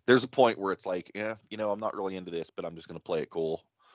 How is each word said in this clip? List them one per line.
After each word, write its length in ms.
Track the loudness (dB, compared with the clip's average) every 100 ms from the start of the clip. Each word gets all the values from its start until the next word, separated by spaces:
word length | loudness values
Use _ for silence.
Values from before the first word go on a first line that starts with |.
| 4
there's 180 | 6
a 40 | 6
point 300 | 6 6 6
where 140 | -2
it's 140 | -2 -2
like, 240 | -4 -4
"Yeah, 220 | -6 -6 -6 -10
you 60 | -4
know, 140 | -2
I'm 100 | -2
not 140 | -2
really 220 | -2 -4 -4
into 140 | -6
this, 200 | -6 -6
but 140 | -8
I'm 100 | -10 -10
just 120 | -14
gonna 100 | -12
play 200 | -4 -2
it 80 | -2
cool," 340 | -2 -2 -2 _ _ -20